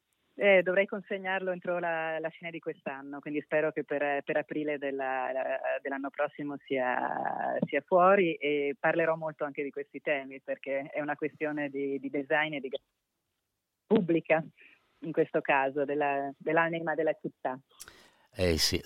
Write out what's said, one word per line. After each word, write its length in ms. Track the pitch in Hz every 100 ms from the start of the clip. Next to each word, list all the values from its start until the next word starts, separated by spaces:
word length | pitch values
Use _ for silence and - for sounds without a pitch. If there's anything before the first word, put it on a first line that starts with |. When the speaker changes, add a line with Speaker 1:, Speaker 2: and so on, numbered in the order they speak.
| _ _ _
Speaker 1:
Eh, 280 | - 202 190
dovrei 240 | 180 185 196
consegnarlo 680 | 214 185 196 190 190 185
entro 260 | 180 180 175
la, 400 | 175 165 160 160
la 120 | 160
fine 200 | - 170
di 80 | 165
quest'anno, 640 | 160 151 - 135 143 143
quindi 200 | 143 151
spero 280 | - 151 156
che 120 | 151
per, 380 | 135 143 143 143
per 140 | - 151
aprile 400 | 147 156 151 147
della, 500 | 143 135 131 131 127 131 131 135 131 131
dell'anno 260 | 139 135 139
prossimo 480 | - 147 - 147 143
sia, 920 | - 135 127 127 131 - - - 127 123 -
sia 160 | 147
fuori, 520 | - 185 180 202 175
e 400 | 151 143 147 143 139
parlerò 360 | 160 165 165 160
molto 280 | 156 156
anche 180 | 147 143
di 80 | 143
questi 300 | 143 143 139
temi, 400 | 160 147 135 135
perché 480 | - 135 - 139 147
è 100 | 151
una 140 | 147
questione 540 | 147 151 151 151 151 143
di, 320 | 135 139 139
di 80 | 135
design 460 | 143 135 156 156
e 60 | 147
di 100 | 127 - - _ _ _ _ _ _ _ _ _ _
pubblica, 560 | 220 170 165 - 160 160 - - _ _ _
in 100 | 165
questo 280 | 160 160 165
caso, 440 | 151 143 135 143
della, 480 | 139 147 143 139 139 139
dell'anima 580 | - 160 165 165 165
della 220 | 156 160 151
città. 360 | 151 - 139 127 - - - - - _ _
Speaker 2:
Eh 260 | - 90 78
sì, 220 | - 90